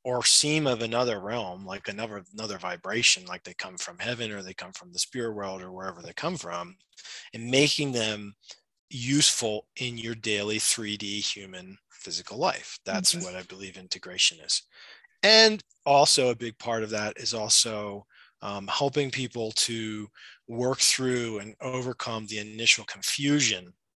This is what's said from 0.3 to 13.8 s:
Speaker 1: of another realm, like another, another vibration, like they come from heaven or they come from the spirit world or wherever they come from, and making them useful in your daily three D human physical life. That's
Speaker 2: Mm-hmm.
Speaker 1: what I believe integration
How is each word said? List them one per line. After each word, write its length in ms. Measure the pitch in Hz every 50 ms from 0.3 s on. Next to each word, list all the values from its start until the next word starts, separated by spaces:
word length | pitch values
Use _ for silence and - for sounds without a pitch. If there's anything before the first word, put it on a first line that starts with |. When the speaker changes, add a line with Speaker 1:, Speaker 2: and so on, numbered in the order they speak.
| - - - 147 151 156 151
Speaker 1:
of 160 | 151 127 110
another 380 | 113 113 117 120 127 123 110 101
realm, 460 | 90 101 113 120 107 92 90 95 98
like 220 | 92 95 101 - -
another, 340 | 101 104 113 113 104 101 90 - -
another 240 | 107 110 107 101 92
vibration, 680 | 90 90 - - - 95 104 117 120 - - - -
like 180 | - 90 90 -
they 100 | 90 90
come 240 | - - 95 92 90
from 200 | - - 87 87
heaven 320 | - 117 123 117 120 110
or 100 | 104 101
they 120 | 95 92 92
come 180 | - 95 92
from 200 | 95 - 90 90
the 80 | 87 90
spirit 340 | - - - 127 - 226 214
world 280 | 208 202 190 190 190
or 100 | - 185
wherever 300 | 185 185 92 95 170 170
they 120 | 175 170 165
come 240 | - - 160 185 160
from, 400 | - 175 170 175 175 175 190 _ _ _ _ - - - - - - - -
and 180 | 117 113 120
making 400 | 127 135 147 143 - - 147 139
them 420 | 127 120 110 110 107 104 104 101 104 _ _ - - - _ _ _ _ _ _
useful 800 | - 127 120 127 139 147 147 - - - 120 110 107 107 - _ _
in 220 | - 127 123 120 117
your 180 | 113 113 117
daily 440 | 113 110 117 107 101 101 107 107 107
three 360 | - - - - 110 104 104
D 240 | 101 104 101 101 104
human 580 | 101 - - 104 98 95 92 92 90 92 98 - _ _
physical 460 | - - - - 82 82 87 - 98 113
life. 420 | 160 185 - - - - - - -
That's 280 | 190 - - 185 - -
Speaker 2:
Mm-hmm. 100 | - -
Speaker 1:
what 100 | 92 90
I 80 | 92 92
believe 320 | - 92 92 98 92 90
integration 600 | 95